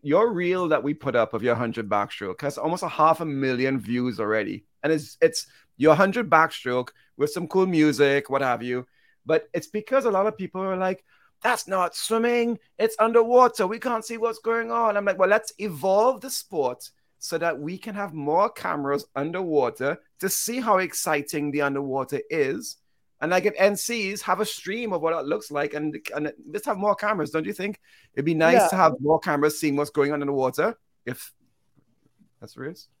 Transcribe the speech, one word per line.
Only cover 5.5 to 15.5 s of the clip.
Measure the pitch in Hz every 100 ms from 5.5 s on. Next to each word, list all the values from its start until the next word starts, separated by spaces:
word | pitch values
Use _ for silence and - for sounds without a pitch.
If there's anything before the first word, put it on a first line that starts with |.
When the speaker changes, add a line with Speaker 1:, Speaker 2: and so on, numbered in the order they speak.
| _ _ _
Speaker 1:
your | 147 151
hundred | 196 208 208
backstroke | 160 160 - 131 123 123 _ _ _
with | 147
some | 180 175
cool | 190 190
music, | 170 151 139 143 139 139
what | 135
have | 131 117
you. | 120 123 123 _ _ _ -
But | 160 -
it's | 175 -
because | 214 214 262 240
a |
lot | 202 208
of | 214
people | 185 190
are | 190 185
like, | 185 190 _ _ _ _
"That's | 226 247 -
not | 190 175
swimming. | - - 226 233 240 233 233 _ _
It's | 220 220
underwater. | 220 233 233 247 247 240 185
We | 226
can't | 254 233
see | 220 226
what's | 226 226
going | 226 233 226
on." | 233 226 208
I'm |
like, | 202 180
"Well, | 185
let's | 214 220